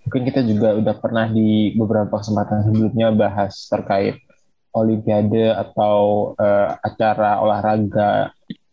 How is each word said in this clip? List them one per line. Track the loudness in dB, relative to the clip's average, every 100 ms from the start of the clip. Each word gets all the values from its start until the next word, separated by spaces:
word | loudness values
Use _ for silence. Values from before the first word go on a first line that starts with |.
mungkin | -6 -4 -2
kita | 0
juga | 0 2 2 2
udah | 0 -2
pernah | -4 -2 0
di | 2 2 2 2 0
beberapa | 0 0 0 -4
kesempatan | -2 -4 -2 0 2
sebelumnya | 2 0 2 2 2
bahas | 2 0 -4 -6 -6
terkait | -4 -2 -2 -2 -4 _ _ _ _ _ -2
Olimpiade | 0 0 0 0 2 2 0 0
atau, | -4 -2 2 2 2 0 -2 -2
eh, | 2 2 0 -2
acara | -6 -2 0 2 0 2
olahraga | 0 0 0 0 0 0 2 0 -2 -8 -20 -20 _